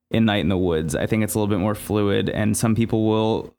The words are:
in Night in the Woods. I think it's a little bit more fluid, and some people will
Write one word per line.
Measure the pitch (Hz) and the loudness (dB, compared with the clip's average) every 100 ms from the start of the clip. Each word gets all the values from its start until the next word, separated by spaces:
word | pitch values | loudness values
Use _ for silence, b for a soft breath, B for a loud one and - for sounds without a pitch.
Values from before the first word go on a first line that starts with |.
| - | -4
in | 113 110 | 0 2
Night | 104 | 2
in | 78 | 0
the | 92 | 0
Woods. | 90 80 80 - | 0 0 -2 -2
I | 101 | -2
think | 110 | 0
it's | 107 | 0
a | 110 | 0
little | 104 | 0
bit | 104 | 0
more | 104 104 | 0 -2
fluid, | - 104 101 101 98 | -2 0 2 0 0
and | - 107 107 | -2 -2 0
some | 117 107 | 0 0
people | 113 113 110 | 0 0 0
will | 110 110 104 - | 2 0 -2 -6